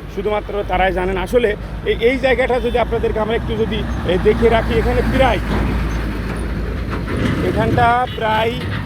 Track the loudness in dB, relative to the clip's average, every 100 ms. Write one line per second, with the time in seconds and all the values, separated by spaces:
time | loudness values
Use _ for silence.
0 | -10 -6 -2 -2 -4 -6 -2 0 2 0
1 | -2 -2 0 2 2 0 -6 -6 -2 2
2 | 2 2 2 2 2 0 0 0 0 0
3 | -2 -2 -2 -2 -2 -2 -2 -2 -4 -4
4 | 0 2 4 4 4 4 4 2 2 2
5 | 2 4 4 2 0 0 0 0 -2 -2
6 | -4 -4 -6 -4 -4 -4 -4 -4 -4 -6
7 | -4 -2 0 0 0 2 2 4 4 2
8 | 0 -2 -2 0 0 -2 -4 -6